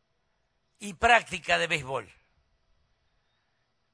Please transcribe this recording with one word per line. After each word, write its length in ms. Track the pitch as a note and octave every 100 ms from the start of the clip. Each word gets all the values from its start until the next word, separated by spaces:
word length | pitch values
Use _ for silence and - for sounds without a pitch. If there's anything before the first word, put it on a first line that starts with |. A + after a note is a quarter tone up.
| _ _ _ _ _ _ _ _
y 140 | G3+
práctica 640 | F3 A#3 A3+ A3 F#3 C#3+ E3+
de 100 | E3+
béisbol. 440 | E3 C3 C3 G2 - _ _ _ _ _ _ _ _ _ _ _ _ _ _ _ _ _